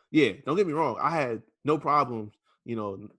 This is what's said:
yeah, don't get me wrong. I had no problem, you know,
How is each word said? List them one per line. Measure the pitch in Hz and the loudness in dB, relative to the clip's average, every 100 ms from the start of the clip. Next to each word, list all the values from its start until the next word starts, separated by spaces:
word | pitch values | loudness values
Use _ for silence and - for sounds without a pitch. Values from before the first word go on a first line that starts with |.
| _ | _
yeah, | 151 127 - - | 2 4 2 -2
don't | 165 | 0
get | 190 | 0
me | |
wrong. | 147 151 107 | 0 -2 0
I | 147 | -2
had | 165 131 110 - _ | 0 -2 -4 -10 _
no | 135 151 | 0 0
problem, | 151 147 131 117 107 - _ _ | 2 2 2 -2 -10 -14 _ _
you | - 113 | -8 -6
know, | 104 98 104 | -6 -8 -12